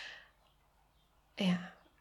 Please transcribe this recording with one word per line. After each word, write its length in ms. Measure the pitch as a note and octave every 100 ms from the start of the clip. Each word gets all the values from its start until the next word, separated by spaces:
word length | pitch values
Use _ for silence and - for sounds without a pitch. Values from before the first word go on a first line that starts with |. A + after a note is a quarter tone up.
| - - - _ _ _ _ _ _ _ _ _ _
Ja. 380 | - F#3+ F3+ - - - _